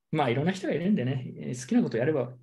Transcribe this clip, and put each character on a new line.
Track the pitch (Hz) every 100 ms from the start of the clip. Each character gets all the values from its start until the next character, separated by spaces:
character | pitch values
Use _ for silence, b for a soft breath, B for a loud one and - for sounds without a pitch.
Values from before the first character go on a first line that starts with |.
| -
ま | 156
あ、 | 135
い | 120
ろ |
ん | 165
な |
人 | 190 320
が |
い | 156
る | 180
ん | 190
で | 123
ね、 | 127 123 -
え | 151
ー、 | 123
好 | -
き | 240
な |
こ | 156
と | 117
や | 135
れ |
ば | 151 - -